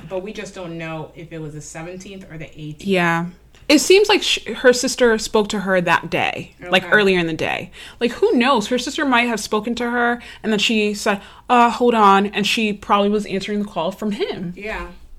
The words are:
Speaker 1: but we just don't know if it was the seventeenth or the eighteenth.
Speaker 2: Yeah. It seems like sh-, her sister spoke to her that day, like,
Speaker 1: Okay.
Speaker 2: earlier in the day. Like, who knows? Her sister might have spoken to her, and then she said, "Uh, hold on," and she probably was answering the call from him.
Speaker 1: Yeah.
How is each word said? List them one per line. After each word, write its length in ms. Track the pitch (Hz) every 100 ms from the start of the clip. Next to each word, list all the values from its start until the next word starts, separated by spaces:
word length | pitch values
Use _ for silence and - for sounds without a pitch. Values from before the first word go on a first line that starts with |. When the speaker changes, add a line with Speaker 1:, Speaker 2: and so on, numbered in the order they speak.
| 160
Speaker 1:
but 120 | 185
we 100 | 196
just 220 | 214 190
don't 220 | 190 175 165
know 360 | 160 160 151
if 180 | - 165
it 60 | 165
was 140 | 156
the 60 | 151
seventeenth 720 | 147 160 170 185 196 190 185
or 60 | 156
the 120 | -
eighteenth. 360 | - 151 147
Speaker 2:
Yeah. 420 | 196 185 170 170 175 - - - -
It 100 | 285
seems 300 | - 381 415
like 120 | 403
sh-, 220 | - - - 226
her 160 | 254
sister 440 | 247 269 - 247 226
spoke 300 | - 220 208
to 100 | 214
her 200 | 185 185
that 300 | 175 165 165
day, 440 | 156 92 - - _ 180
like, 120 | 185
Speaker 1:
Okay. 80 | 180
Speaker 2:
earlier 280 | 214 196 185
in 80 | 165
the 40 |
day. 380 | 160 95 64 - - - -
Like, 100 | 240
who 200 | - 415
knows? 340 | 302 233 220 202
Her 120 | 247
sister 260 | 269 -
might 240 | 294 240 240
have 100 | 233
spoken 380 | - 214 220 233
to 120 | 240
her, 300 | 240 240 240 - -
and 80 | 208
then 80 | 208
she 340 | 208 220 208
said, 280 | 208 220 202 - - -
"Uh, 220 | 247 233
hold 240 | - 247
on," 320 | 226 202 196 202
and 180 | 202
she 280 | 202 - 214
probably 380 | 208 - 202 202
was 160 | 214 208
answering 340 | 190 190 208
the 80 | 202
call 240 | 180 165
from 180 | 196 214
him. 420 | 214 440 - 175 180
Speaker 1:
Yeah. 320 | 214 190 175 190 -